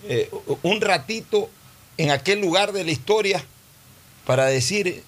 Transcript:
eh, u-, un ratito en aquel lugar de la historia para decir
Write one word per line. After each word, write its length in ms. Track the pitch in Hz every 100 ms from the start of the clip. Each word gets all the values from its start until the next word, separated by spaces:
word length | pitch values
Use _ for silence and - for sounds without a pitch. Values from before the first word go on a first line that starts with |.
| 208
eh, 220 | 120 -
u-, 260 | - - 131
un 160 | 165 214
ratito 680 | 208 180 - 220 226 208 - - - - - -
en 120 | 151
aquel 300 | 139 139 202
lugar 320 | 196 175 202
de 140 | 202 165
la 60 |
historia 520 | 156 135 214 196 185 - - - - - - - - -
para 200 | 127 131
decir 580 | 135 123 208 185 -